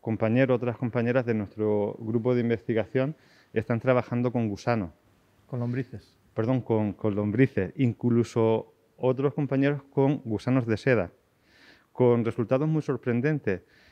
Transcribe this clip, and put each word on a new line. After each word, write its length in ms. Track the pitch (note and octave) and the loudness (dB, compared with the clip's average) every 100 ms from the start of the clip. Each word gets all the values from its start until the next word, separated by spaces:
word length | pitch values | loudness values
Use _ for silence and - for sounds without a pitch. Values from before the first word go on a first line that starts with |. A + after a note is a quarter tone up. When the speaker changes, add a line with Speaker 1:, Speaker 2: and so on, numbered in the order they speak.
Speaker 1:
compañeros, 540 | - A2 A2 A#2+ C3 B2 | -6 -2 2 4 4 2
otras 200 | A#2+ A2+ | -2 -4
compañeras 480 | A#2+ A#2+ A#2 B2 A#2+ | -4 -2 0 0 0
de 80 | A2 | -2
nuestro 600 | G2+ - G#2+ G#2 G#2 - | -4 -4 0 0 -2 -4
grupo 340 | A2+ A#2 A#2 B2 | -4 -2 0 0
de 60 | |
investigación 760 | A#2 A2+ - A2 G#2+ C3 C3+ D#3 _ _ _ | 0 -2 -2 -2 -2 -2 -2 -6 _ _ _
están 260 | A2 - A#2 | -4 -2 0
trabajando 520 | B2+ B2+ - A#2+ B2 | 2 2 0 -2 -2
con 180 | A#2+ A2+ | 0 -2
gusanos. 400 | G2+ - A#2 F2 - _ _ _ _ _ | -2 -2 -2 -4 -10 _ _ _ _ _
Speaker 2:
Con 120 | B2 | -8
lombrices. 580 | A#2+ B2 B2+ G#2 - _ _ | -6 -6 -8 -12 -20 _ _
Speaker 1:
Perdón, 280 | - A2 C3 | -4 -2 -2
con, 320 | - A2 G#2+ | 0 0 0
con 200 | F#2 A2 | -2 -2
lombrices. 580 | G2+ G#2 G#2+ C3 - F#2 - | -2 0 2 2 2 -2 0
Incluso 1000 | B2+ A2 B2 A#2 A#2 A#2+ A2+ A2 - _ _ - | -2 0 0 2 0 2 2 2 -2 _ _ -4
otros 380 | B2+ B2+ C#3 C#3+ | -2 0 -2 -2
compañeros 480 | C#3 C3+ C#3 C#3+ - | -2 0 0 -2 -4
con 240 | - C3+ D3 A#2 | 0 2 0 -4
gusanos 400 | G#2 - C3 A#2 | -4 0 0 0
de 120 | G#2+ | 0
seda, 340 | - A#2+ F2 - _ _ _ _ - - _ | 2 2 0 -8 _ _ _ _ -20 -20 _
con 340 | - B2 A#2+ A2+ | 0 2 4 0
resultados 420 | A2 A2+ C3 D#3 | -4 -2 0 0
muy 140 | D#3 | -2
sorprendentes. 800 | D3 B2+ - A#2+ C#3 D3+ - F2+ - _ _ | -2 -4 -2 -2 0 -2 -2 -4 -6 _ _